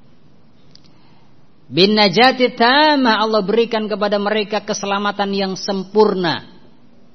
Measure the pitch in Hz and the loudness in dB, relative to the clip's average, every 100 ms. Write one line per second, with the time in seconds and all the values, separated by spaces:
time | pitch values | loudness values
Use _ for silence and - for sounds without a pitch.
0 | - - - - - - - - - - | -20 -20 -20 -20 -20 -20 -20 -20 -20 -20
1 | - - - - - - - 139 196 214 | -20 -20 -20 -20 -20 -20 -6 0 2 4
2 | 208 170 254 254 247 247 233 277 311 294 | 2 4 4 4 0 2 2 4 2 2
3 | 254 214 220 214 185 226 226 220 214 202 | 2 0 0 -2 0 0 0 -2 -4 -4
4 | 208 202 202 214 208 214 208 208 202 196 | -2 -2 -2 -4 -4 -6 -6 -8 -4 -4
5 | 208 202 196 196 190 185 - 196 185 208 | -4 -4 -4 -4 -4 -6 -6 -6 -2 2
6 | 208 190 170 123 - - - - - - | 2 2 -2 -4 -8 -20 -20 -20 -20 -20
7 | - | -20